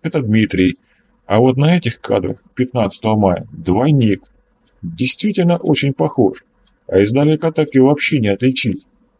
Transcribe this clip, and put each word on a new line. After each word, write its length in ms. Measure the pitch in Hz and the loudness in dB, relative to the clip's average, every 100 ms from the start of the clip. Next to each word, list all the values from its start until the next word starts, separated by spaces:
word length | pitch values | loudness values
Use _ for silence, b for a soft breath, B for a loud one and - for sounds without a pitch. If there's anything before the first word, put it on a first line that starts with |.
Это 200 | 160 156 | -4 -4
Дмитрий. 560 | 117 110 107 92 92 - _ _ _ _ - | 0 0 0 2 0 0 _ _ _ _ -2
А 140 | 104 | 2
вот 180 | 127 127 | 2 2
на 180 | 151 175 | 2 2
этих 220 | 123 - | 0 -8
кадрах 360 | - 107 90 - _ - | -2 -2 -2 -8 _ -6
пятнадцатого 600 | 127 - 104 - 110 107 | -4 -2 -2 -2 -2 0
мая 320 | 98 87 - | 0 0 -6
двойник. 720 | - - 92 139 143 113 95 _ _ _ _ _ _ | -10 -2 0 2 2 2 -2 _ _ _ _ _ _
Действительно 760 | 87 82 127 - 208 196 175 170 | -14 -6 -4 -2 -2 0 0 0
очень 360 | - 143 139 | 0 0 0
похож. 500 | 135 156 - 104 - _ _ _ _ - | -2 -4 0 0 0 _ _ _ _ -2
А 140 | 92 | 0
издалека 500 | 101 123 147 151 165 | 2 2 2 2 -2
так 240 | 160 151 135 | -2 0 4
и 40 | |
вообще 400 | 131 147 - 151 | 4 2 0 0
не 80 | 107 | 0
отличить. 580 | 98 127 127 117 92 _ _ _ _ | 0 0 -2 -4 -6 _ _ _ _